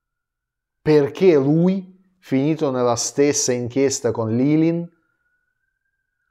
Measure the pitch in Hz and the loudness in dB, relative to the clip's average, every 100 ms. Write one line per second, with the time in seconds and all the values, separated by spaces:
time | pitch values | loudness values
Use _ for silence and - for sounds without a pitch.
0 | _ _ _ _ _ _ _ _ 156 151 | _ _ _ _ _ _ _ _ 0 2
1 | 139 - 185 147 135 160 175 190 185 - | 2 2 4 4 4 2 2 -2 -8 -20
2 | _ _ - 131 147 151 147 127 123 117 | _ _ -4 -2 -2 -2 -2 0 0 -2
3 | - - 147 139 - 123 120 135 139 135 | -4 0 0 0 -2 -4 -4 -2 -2 -2
4 | 117 113 110 113 139 156 160 170 170 _ | -4 -4 -4 -2 0 2 0 -2 -8 _
5 | _ _ _ _ _ _ _ _ _ _ | _ _ _ _ _ _ _ _ _ _
6 | _ _ _ | _ _ _